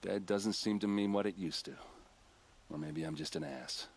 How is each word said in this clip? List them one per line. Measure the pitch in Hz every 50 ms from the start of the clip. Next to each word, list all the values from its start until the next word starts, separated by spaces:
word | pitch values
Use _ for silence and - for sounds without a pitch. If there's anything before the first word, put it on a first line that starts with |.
Dead | - 98 95 101 101
doesn't | 90 104 101 101 107 104
seem | - - 110 107 104
to | 95
mean | 104 101 101 101 101 101
what | 101 101
it | 104 95
used | 98 95 82 78 - -
to. | - - - - - - - - - - - - - - - - - - - - -
Or | -
maybe | - - 156 76 - 80
I'm | - 80
just | 76 - 156 -
an | - 78
ass. | - 69 65 - - - - - - -